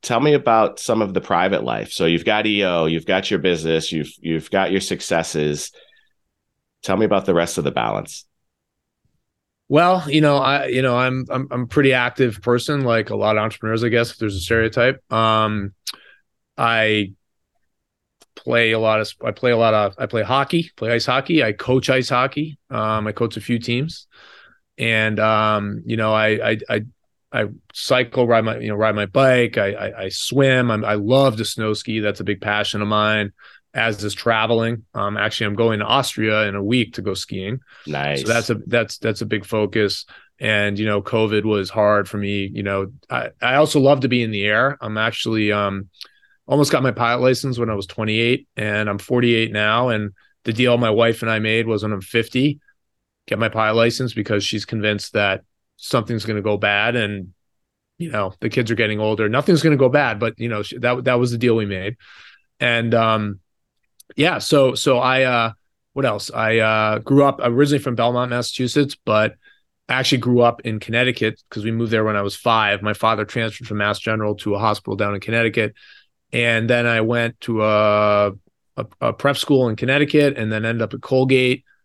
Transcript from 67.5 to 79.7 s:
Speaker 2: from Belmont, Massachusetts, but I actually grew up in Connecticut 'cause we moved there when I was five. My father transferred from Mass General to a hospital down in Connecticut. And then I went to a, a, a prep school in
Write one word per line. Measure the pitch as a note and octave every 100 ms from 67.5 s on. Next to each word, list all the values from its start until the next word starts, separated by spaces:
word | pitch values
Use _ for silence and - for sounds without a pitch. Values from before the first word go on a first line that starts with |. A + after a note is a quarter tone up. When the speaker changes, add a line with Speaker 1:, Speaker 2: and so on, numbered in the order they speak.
| A#2+ C#3+ C#3+
Speaker 2:
from | C#3+ A#2+
Belmont, | A#2+ B2 B2
Massachusetts, | B2 A#2+ - B2+ D3 C#3+ -
but | - G#2+ G#2+ - _ _ _ _ -
I |
actually | B2+ B2+ C3
grew | B2 A#2+
up | A#2 A#2
in | A2+ A2
Connecticut | - A2+ B2+ B2 A2 A2 _
'cause | G#2+
we | G#2+
moved | A2+ A2+
there | A2
when | G#2+ G#2
I |
was | G2+ -
five. | B2 A2+ G#2 G2+
My | G#2
father | G#2 A2+ A2
transferred | G#2 B2 A2+ - A#2+
from | G#2
Mass | G#2 G2+
General | A2+ A2 G#2 G#2
to | G#2+
a | G2+
hospital | A2 G#2 -
down | G2+ G2+
in | G2+
Connecticut. | - A#2 A2+ A2+ G#2+ - - - _ _ _
And | A#2+ A#2 A2+ A2+
then | A#2+ A#2+
I | A2+
went | A2 A#2+ A#2 -
to | - A2+
a, | G#2+ G#2+ G#2+ G#2 G#2 G#2 G#2 F#2+ _ _ _ -
a, | A#2 _
a | A#2+
prep | A2 C#3 C3+
school | - C#3
in | B2